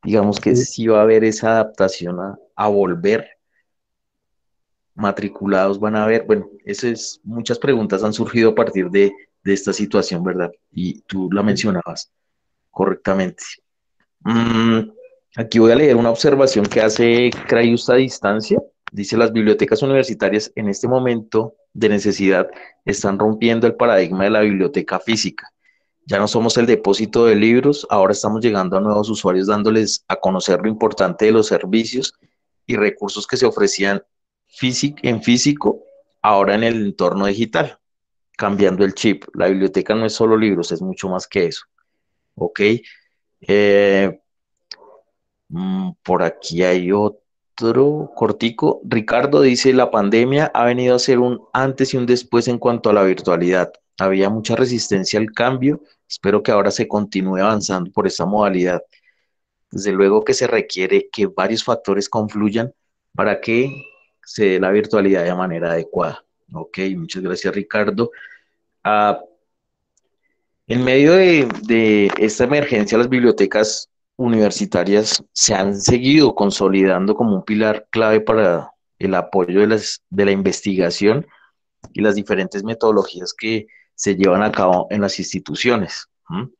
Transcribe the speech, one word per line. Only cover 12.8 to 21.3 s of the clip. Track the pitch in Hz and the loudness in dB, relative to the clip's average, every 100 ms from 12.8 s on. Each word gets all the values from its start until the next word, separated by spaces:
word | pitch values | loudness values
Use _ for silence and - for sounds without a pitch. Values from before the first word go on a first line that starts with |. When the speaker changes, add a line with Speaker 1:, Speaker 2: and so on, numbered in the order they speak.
| 95 92 - 98 92 85 - - _ _ _ _ _ _ | -4 -2 -4 -2 -2 -6 -20 -20 _ _ _ _ _ _
Speaker 1:
Mm, | - 117 117 113 113 113 110 - - _ _ - | -2 0 0 0 2 0 -2 -12 -20 _ _ -10
aquí | 113 117 | -2 4
voy | 113 | 6
a | 117 | 6
leer | 151 120 | 6 4
una | 117 | 2
observación | 113 156 135 135 113 104 | 2 2 4 4 2 0
que | - | 2
hace | 110 107 120 117 123 - - | 0 2 2 4 2 -2 -2
Crayusta | 120 117 120 - | 2 4 2 2
a | 123 | 2
distancia. | 131 - 101 107 107 - - _ - - | 2 -2 -2 -2 0 -2 -2 _ -16 -12
Dice, | - 113 | -4 0
"Las | 117 | 0
bibliotecas | 110 107 104 101 110 | 2 2 2 2 0
universitarias | 139 135 135 113 101 104 - - | 2 0 0 -2 0 0 -4 -8
en | 107 | -6
este | 101 120 | -4 -2
momento | 127 127 117 110 | 0 0 -4 -2